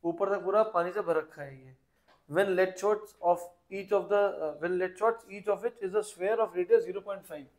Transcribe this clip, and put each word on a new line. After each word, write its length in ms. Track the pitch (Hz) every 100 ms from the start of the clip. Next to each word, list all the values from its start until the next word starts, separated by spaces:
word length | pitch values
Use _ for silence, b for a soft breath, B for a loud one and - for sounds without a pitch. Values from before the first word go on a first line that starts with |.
ऊपर 320 | 170 170 196 202
तक 80 |
पूरा 200 | 180 196 220 180
पानी 140 | 175
से 100 | 190
भर 140 | 175 160
रखा 260 | 156 -
है 180 | 139 135 131
ये। 100 | 131 _ b b b _
When 260 | 151 196 180
lead 180 | 185 185
shots 360 | 202 208 - - 175
of 180 | 175 - _ _
each 180 | 196 196
of 140 | 202 185
the, 160 | 202 202 -
uh, 140 | 156 147
when 180 | 165 180
lead 180 | 180 185
shots 280 | 220 226 -
each 160 | 202 202
of 180 | 196 233
which 180 | 233 196
is 100 | 202
a 80 | 202
sphere 340 | - 185 226
of 180 | 214 175
radius 300 | 175 226 165
zero 160 | 190
point 260 | 196 190 -
five। 140 | 151 135